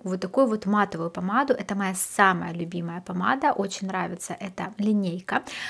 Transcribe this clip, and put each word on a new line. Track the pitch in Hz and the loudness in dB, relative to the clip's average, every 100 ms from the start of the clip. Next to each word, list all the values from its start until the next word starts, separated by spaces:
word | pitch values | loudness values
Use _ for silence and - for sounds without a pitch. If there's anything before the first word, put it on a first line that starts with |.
вот | 190 185 | -4 -4
такую | 185 254 262 | 0 4 4
вот | 214 190 | 2 2
матовую | 208 196 165 165 | 2 2 0 -6
помаду. | 180 185 226 277 | -4 0 0 2
Это | 247 196 | 2 2
моя | 202 190 185 | -2 -2 0
самая | - - 196 175 170 | 0 6 6 6 -2
любимая | 170 170 175 170 175 | -6 -6 -4 -6 -8
помада, | 180 180 196 269 294 | -8 -2 0 2 2
очень | - 196 - 190 | 2 -2 -4 -6
нравится | 190 175 175 - - | -4 -4 -6 -8 -8
эта | 196 185 180 - | -10 -8 -10 -2
линейка. | 208 208 185 175 - 247 - - | 2 2 2 -4 -2 -4 -4 -10